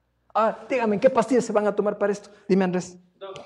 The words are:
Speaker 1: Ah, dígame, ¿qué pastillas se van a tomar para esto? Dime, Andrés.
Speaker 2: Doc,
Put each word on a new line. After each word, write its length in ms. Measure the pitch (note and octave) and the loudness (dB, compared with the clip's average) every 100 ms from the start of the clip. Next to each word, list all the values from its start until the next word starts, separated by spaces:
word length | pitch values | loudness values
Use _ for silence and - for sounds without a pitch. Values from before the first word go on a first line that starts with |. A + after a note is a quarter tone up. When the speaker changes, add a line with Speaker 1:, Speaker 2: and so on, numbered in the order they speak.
| _ _ _ | _ _ _
Speaker 1:
Ah, 320 | G3+ A3 A3 - | 0 0 -2 -4
dígame, 300 | C4 A3+ G3+ | -2 0 2
¿qué 100 | C4 | 2
pastillas 360 | C4 - B3 | 2 2 0
se 80 | - | 2
van 160 | G#3 G#3 | 0 0
a 80 | G#3 | 0
tomar 220 | G3+ G3+ | -2 -2
para 140 | G3+ | -2
esto? 180 | G3+ - - - | -4 -10 -16 0
Dime, 160 | F#3+ | 2
Andrés. 340 | F#3 F3+ - - _ _ | 2 -2 -6 -14 _ _
Speaker 2:
Doc, 220 | F#3+ F#3+ | -16 -16